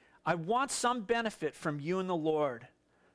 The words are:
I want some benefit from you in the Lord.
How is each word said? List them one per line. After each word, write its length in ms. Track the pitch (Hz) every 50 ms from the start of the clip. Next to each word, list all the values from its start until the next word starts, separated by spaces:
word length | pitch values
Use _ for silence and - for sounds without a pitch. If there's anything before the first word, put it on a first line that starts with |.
| _ _ _ - -
I 100 | 156 175
want 340 | 170 156 180 226 254 277 269
some 320 | - - - 240 247 247
benefit 540 | 196 208 233 233 226 214 - - 160 143 -
from 240 | - - 160 147 143
you 200 | 139 165 185 190
in 80 | 190
the 80 | 185 180
Lord. 520 | 160 151 160 156 151 151 135 120 113 - - _ _ _ _ _ _ _ _